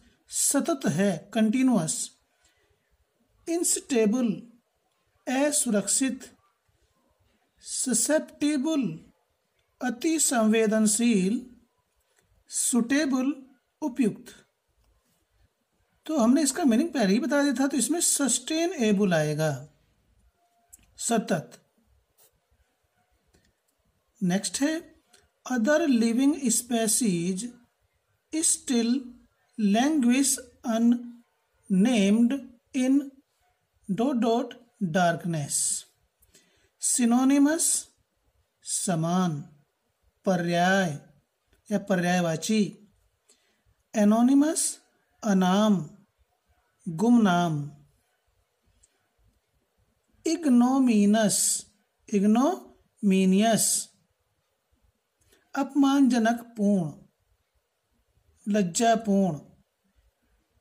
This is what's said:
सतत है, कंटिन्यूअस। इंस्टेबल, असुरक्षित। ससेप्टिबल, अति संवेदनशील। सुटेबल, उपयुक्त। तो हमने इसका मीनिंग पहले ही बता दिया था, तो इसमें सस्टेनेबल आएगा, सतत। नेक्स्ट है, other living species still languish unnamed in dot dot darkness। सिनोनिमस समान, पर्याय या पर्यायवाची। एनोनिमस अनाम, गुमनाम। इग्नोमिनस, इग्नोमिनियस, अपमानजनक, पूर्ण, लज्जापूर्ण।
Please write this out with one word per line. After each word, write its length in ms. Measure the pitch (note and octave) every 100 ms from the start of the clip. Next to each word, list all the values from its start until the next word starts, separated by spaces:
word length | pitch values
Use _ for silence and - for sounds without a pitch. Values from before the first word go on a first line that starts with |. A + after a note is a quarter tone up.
| _ _ -
सतत 580 | - - C#4+ - E4 A3
है, 460 | D#3 G3+ E3 -
कंटिन्यूअस। 800 | A3+ A3 B3+ C4 A#3 D#3+ - - _ _ _ _ _ _ _ _ _ _ _ _ _ -
इंस्टेबल, 920 | E4+ E4+ - - B3 A3 B3 A#3+ D#3+ - _ _ _ _ _ _ _ -
असुरक्षित। 1040 | C4 D4 D4 B3 G#3 G3 - C4 - - _ _ _ _ _ _ _ _ _ _ _ _ _
ससेप्टिबल, 1400 | - - - A3+ - D4+ D#4 - D4 D4+ C#4 D#4+ G#3+ D#3+ - _ _ _ _ _ _ -
अति 380 | B3 A#3+ E4 D#4+
संवेदनशील। 1400 | - B3 A3 A3+ A3 A3 G#3+ - A#3+ G#3 F#3 A#3+ - - _ _ _ _ _ _ _ _ -
सुटेबल, 840 | - - A#3+ A3+ C#4 D#4 B3+ B3+ D4+ - _ _ -
उपयुक्त। 640 | D4+ - A3+ - - - _ _ _ _ _ _ _ _ _ _ _ _ _ _ _ _ -
तो 120 | D#4
हमने 240 | A3+ C#4
इसका 220 | D4+ -
मीनिंग 260 | D#4+ A3 E4+
पहले 240 | C#4+ G3+
ही 60 | G#3
बता 220 | D#4 C#4+
दिया 100 | C#4+
था, 140 | C4 C4+
तो 100 | C#4
इसमें 240 | - D#4+
सस्टेनेबल 1120 | - - C#4 - - D#4+ E4+ F#4 A3 G3 G#3
आएगा, 540 | E3 D3+ D3+ D#3 C3+ C#3+ _ _ _ _ _ _ _ _ _ _ - _ -
सतत। 680 | - A#3 - F3+ - - _ _ _ _ _ _ _ _ _ _ _ _ _ _ _ _ _ _ _ _ _ _ _ _ _ -
नेक्स्ट 380 | F#3 F#3 - -
है, 340 | C#4+ D#4+ - _ _ _ _ _ -
other 340 | B3+ A3 D4+ E4
living 480 | A#3+ A3+ A3+ C#4 E4+
species 1000 | B3+ - - A#3 A3+ - A#3 F3 E3+ F#3 A#3+ - _ _ _ _ _ _ _ D#4+
still 600 | - - - A#3+ A#3 C4 - - _ _ _ -
languish 800 | G#3 G#3+ C4+ D#4 A#3+ B3+ C#4 - - _ C4+
unnamed 1700 | A3 A#3 B3 - - _ _ _ _ - F#3+ G#3+ A#3+ G3 G#3+ A#3+ C#4 - - _ C4+
in 240 | B3+ C#4 C#4 - _ _ _ _ _ _ -
dot 240 | F#3 B3 B3+
dot 320 | A#3 A#3 C#4 - _ -
darkness। 1000 | F#3+ D#3 F3 E3 F3 E3 C#3 - - - - _ _ _ _ _ _ _ _ -
सिनोनिमस 1080 | - - A#3 A#3+ C4 C#4+ C#4+ E4 - - - _ _ _ _ _ _ _
समान, 800 | - - - E3 E3 F3+ F3+ D3 - _ _ _ _ _ _ _ -
पर्याय 720 | F3+ F3 E3+ F3 G3 F#3 C#3+ - _ _ _ _ _ -
या 80 | G#3
पर्यायवाची। 960 | G3+ F#3 F3 F3+ E3+ D#3+ - A3 F#3+ - - _ _ _ _ _ _ _ _ _ _ A3+
एनोनिमस 840 | G#3 A3 A#3+ C#4 D4+ E4+ - - _ _ _ _
अनाम, 720 | A3 F#3+ F3+ F#3+ G#3+ G3 D3+ - _ _ _ _ _ _ _ _ -
गुमनाम। 840 | D#3+ A3 A#3+ G3+ F3 F3 D3+ C#3+ - _ _ _ _ _ _ _ _ _ _ _ _ _ _ _ _ _ _ _ _ _ _ _ _ E4
इग्नोमिनस, 1400 | E4 D#4 A#3+ A#3+ C4+ C4 G#3+ G3+ G#3+ G#3 - - - - _ _ _ -
इग्नोमिनियस, 1800 | G#3 G3+ A3 C#4+ F#4+ - _ _ - G3+ F#3+ F#3+ F#3+ A3 G#3+ - - - _ _ _ _ _ _ _ _ _ _ _ _ _ _ _ _ -
अपमानजनक, 1000 | C#4 D4 C#4 C#4 C4+ A#3 A3+ A#3+ - -
पूर्ण, 360 | G3+ G3+ D#3 - - _ _ _ _ _ _ _ _ _ _ _ _ _ -
लज्जापूर्ण। 920 | G#3 F#3 E3 A#3 A3+ A3+ G3 F#3+ D3 - _ _ _ _ _ _ _ _ _ _ _